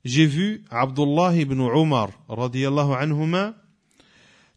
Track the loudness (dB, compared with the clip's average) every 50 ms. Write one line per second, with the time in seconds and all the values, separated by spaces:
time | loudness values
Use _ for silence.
0 | _ -2 2 4 4 4 4 0 -2 -2 -4 -6 -12 -8 -2 -2 -2 -2 0 -2
1 | 0 0 2 2 2 2 2 2 0 0 0 0 0 2 2 2 2 4 2 0
2 | 0 -2 -6 -12 _ -12 -8 -6 -6 -4 -4 -2 -2 0 0 0 0 0 0 -2
3 | -2 -2 -2 -2 -2 -2 -2 -2 -2 -4 -6 -12 _ _ _ _ _ _ _ _
4 | _ _ _ _ _ _ _ _ _ _ _